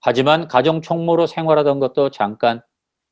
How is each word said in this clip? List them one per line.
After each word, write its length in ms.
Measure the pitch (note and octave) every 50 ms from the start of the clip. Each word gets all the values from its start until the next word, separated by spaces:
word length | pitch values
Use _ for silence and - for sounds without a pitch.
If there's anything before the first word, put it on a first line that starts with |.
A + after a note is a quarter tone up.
하지만 460 | - B2 B2 B2+ C3 C#3+ D3+ E3 E3+
가정총무로 800 | D#3+ - B2+ C3 D#3 D#3+ D#3+ D#3+ - E3+ E3+ E3 E3+ E3+ E3 E3+
생활하던 540 | D#3 - - E3 D#3+ D#3 D3+ D3 D3 C#3 C#3
것도 300 | C3+ B2+ - - C#3+ -
잠깐, 520 | - - G#2 G2+ G#2+ - - A#2+ A2+ A#2 _ _ _ _ _ _ _ _ _ _